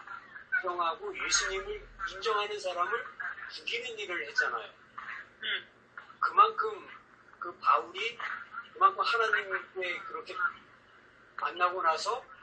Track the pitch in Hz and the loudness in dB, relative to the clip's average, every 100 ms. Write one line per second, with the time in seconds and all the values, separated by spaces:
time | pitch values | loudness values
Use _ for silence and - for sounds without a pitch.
0 | - - - - - - 370 349 330 - | -14 -14 -14 -18 -2 0 0 0 0 0
1 | 403 370 - - 381 381 415 415 - - | -4 -4 2 2 2 -2 -4 -8 -12 -10
2 | - 190 226 302 202 208 185 175 - 240 | -8 -2 0 0 0 -2 -4 0 0 0
3 | - - - - - - 440 330 480 - | -4 -10 -10 -8 -12 -10 -4 -4 -4 -6
4 | 381 170 147 - - 113 104 - - - | -4 -4 -2 0 0 -2 -6 -14 -18 -14
5 | - - - - 1077 1077 - - - - | -12 -12 -14 -10 -4 -4 -6 -20 -20 -20
6 | - - - 392 440 440 440 381 330 - | -18 -2 4 8 8 6 -2 -4 -12 -18
7 | - - - - 175 - - 151 339 381 | -20 -20 -20 -12 -10 0 4 4 2 -4
8 | 453 - - - - - - - 196 - | -4 -4 -6 -8 -10 -12 -12 6 6 6
9 | - 226 220 202 196 185 - 190 180 170 | 2 4 4 2 0 -4 -4 -4 -4 -4
10 | - - - - 185 - - - - - | -6 -8 -6 0 0 -2 -14 -20 -20 -20
11 | - - - - - 175 180 185 165 156 | -20 -20 -18 -6 -4 2 2 4 2 2
12 | - 240 - - | 0 -2 -6 -18